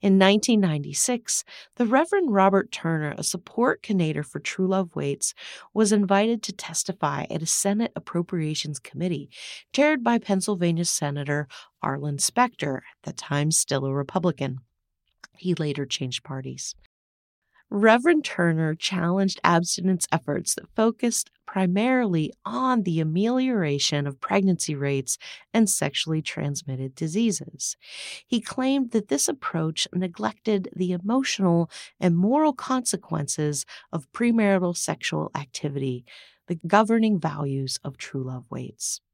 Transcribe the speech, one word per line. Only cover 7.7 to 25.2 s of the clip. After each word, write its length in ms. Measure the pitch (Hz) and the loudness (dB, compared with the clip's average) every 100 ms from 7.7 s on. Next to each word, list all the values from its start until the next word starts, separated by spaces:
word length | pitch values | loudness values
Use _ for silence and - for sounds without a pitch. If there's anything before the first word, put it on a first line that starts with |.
| 202 233 - | 0 -2 -6
Appropriations 840 | - 170 170 180 156 156 147 143 | -6 -4 -2 -2 -2 -4 -6 -8
Committee 500 | - 135 175 156 - - - - - | -12 -6 -4 -4 -8 -16 -16 -16 -8
chaired 320 | - 294 302 | 2 4 4
by 140 | 233 233 | 2 0
Pennsylvania 680 | - 196 190 196 175 165 | 2 0 0 0 2 2
Senator 640 | 170 - 147 143 143 147 143 - - _ | 0 -2 -2 -4 -2 -2 -4 -12 -20 _
Arlen 380 | - 139 147 143 | -4 -4 -4 -2
Specter, 640 | - - 247 - 147 131 - _ | -2 2 0 0 -4 -4 -8 _
at 60 | |
the 100 | - | -14
time 360 | - - 143 147 | -14 -4 0 2
still 360 | 160 - 139 135 | 0 0 -2 0
a 80 | |
Republican. 680 | 135 139 190 175 - 139 131 _ _ _ _ _ _ - _ | -2 -2 0 0 -2 -4 -6 _ _ _ _ _ _ -20 _
He 200 | 180 170 | -4 -2
later 320 | 151 143 139 | -2 -2 -4
changed 360 | - 131 123 | -4 -4 -6
parties. 520 | - 135 131 131 - - _ _ _ _ _ _ _ _ _ | -10 -10 -10 -10 -12 -14 _ _ _ _ _ _ _ _ _
Reverend 520 | 202 220 226 277 320 | 2 6 6 6 2
Turner 520 | - - 170 160 160 160 | 0 0 2 2 0 -2
challenged 680 | - 190 170 185 196 - | -4 -2 0 2 0 2
abstinence 640 | - 170 170 - 185 185 - | 4 4 2 -2 0 0 0
efforts 420 | 165 - 147 - | -2 -2 -4 -2
that 160 | - - - | -6 -6 0
focused 560 | 226 220 240 226 - _ - | 0 2 -2 -2 -6 _ -8
primarily 840 | - 185 185 233 254 233 170 156 - - | 0 2 2 2 2 2 0 0 -4 -8
on 380 | 233 262 247 | -2 0 2
the 160 | 185 160 | 2 0
amelioration 1080 | 156 160 214 254 262 233 160 143 - 147 143 | 0 2 2 2 2 0 0 0 0 0 -2
of 160 | 135 | -6
pregnancy 540 | - 196 190 180 - 147 | 0 2 4 2 0 -2
rates 420 | 139 139 135 - | 0 -2 -2 -6